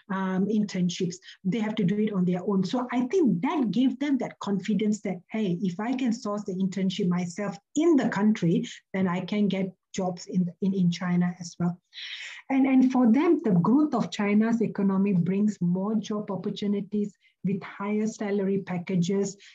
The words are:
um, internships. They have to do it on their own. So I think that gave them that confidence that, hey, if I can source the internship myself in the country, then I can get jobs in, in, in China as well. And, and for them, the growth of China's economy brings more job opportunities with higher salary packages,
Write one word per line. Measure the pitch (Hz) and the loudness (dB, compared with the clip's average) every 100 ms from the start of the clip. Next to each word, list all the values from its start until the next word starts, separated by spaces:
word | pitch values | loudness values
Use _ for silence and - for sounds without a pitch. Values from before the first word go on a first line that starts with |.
| - | -8
um, | 190 190 185 196 | -6 -2 -2 0
internships. | 214 208 190 180 170 180 170 - - | 0 -2 -2 -2 -2 -6 -6 -16 -8
They | 190 226 | -4 -2
have | 214 214 | -2 0
to | |
do | 185 208 | 0 0
it | 214 | 0
on | 202 180 | 0 0
their | 175 - | -2 0
own. | 196 | 0
So | 185 254 247 | 0 -2 -2
I | 247 | -2
think | 247 392 294 175 | 0 2 2 2
that | 254 339 233 | 0 0 0
gave | 180 254 - | 2 0 0
them | 294 269 | -2 -2
that | 180 - | -2 -6
confidence | - 202 196 196 214 214 | -4 -4 -2 0 0 -2
that, | 202 180 - | -4 -8 -8
hey, | 220 208 175 | -4 -2 -2
if | 190 175 | -2 -4
I | 220 | -4
can | 254 262 | -2 -2
source | 220 208 208 208 | -2 -4 -6 -6
the | |
internship | 185 190 196 190 185 190 | -4 -2 -2 -2 0 0
myself | 175 180 - 202 - _ - | 0 -2 -4 -6 -8 _ 0
in | 330 294 | 4 4
the | 226 | 2
country, | 190 214 214 170 180 - - _ | 2 2 2 2 2 -2 -10 _
then | 190 190 | -2 -2
I | 180 | -2
can | 185 208 208 | -2 0 0
get | 190 190 - _ | 0 -4 -8 _
jobs | - 180 180 - | -6 -4 -6 -4
in, | 185 175 - | -2 -2 -2
in, | 190 190 | -2 2
in | 175 | 2
China | 170 185 175 175 175 | 2 0 0 0 -2
as | 175 - | -12 -4
well. | 175 175 _ - - - - - - | -4 -4 _ -16 -14 -14 -14 -18 -2
And, | 269 269 | 0 4
and | 262 262 | 6 6
for | 254 247 | 4 4
them, | 247 349 330 | 6 4 4
the | - | 4
growth | 180 185 254 302 247 | 2 4 4 4 0
of | - | -2
China's | - 202 208 220 226 | -2 2 4 4 2
economy | 202 - 196 190 196 | 0 0 2 4 4
brings | 185 170 196 208 - | 4 2 2 2 2
more | 175 180 202 220 | 0 0 0 -2
job | - 208 208 | -2 -6 -4
opportunities | 190 208 202 208 202 196 208 208 - _ _ | -6 -6 -4 -2 -2 -2 -4 -4 -8 _ _
with | 180 175 | -4 -4
higher | - - 202 214 220 | -6 -10 -4 -2 -2
salary | - 208 202 196 196 | -4 -4 -2 0 -2
packages, | - 180 175 185 170 196 196 - - | -2 -6 -2 0 0 0 -2 -6 -18